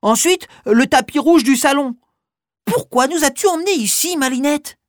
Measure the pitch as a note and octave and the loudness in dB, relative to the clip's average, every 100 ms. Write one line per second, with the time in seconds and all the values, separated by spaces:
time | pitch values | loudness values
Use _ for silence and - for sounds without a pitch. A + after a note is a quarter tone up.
0 | G#3 A3+ E4 F#4 - - - A#3 C4+ C#4+ | 0 0 0 -2 -4 -14 0 2 4 0
1 | - D4 D4 E4 A#3 B3+ C#4 C#4 C#4 A#3+ | 0 -2 4 4 4 2 2 0 -2 -8
2 | _ _ _ _ _ _ - E3+ - B3 | _ _ _ _ _ _ -4 -4 -2 -2
3 | C4 E4 C#4+ C4+ G4+ E4+ F#4 F4+ G#3 - | 0 0 -2 0 -2 0 -2 -2 -2 -2
4 | E4 F4 C4 B3+ C#4 D4 - - | -2 -2 -2 -2 -2 -4 -6 -20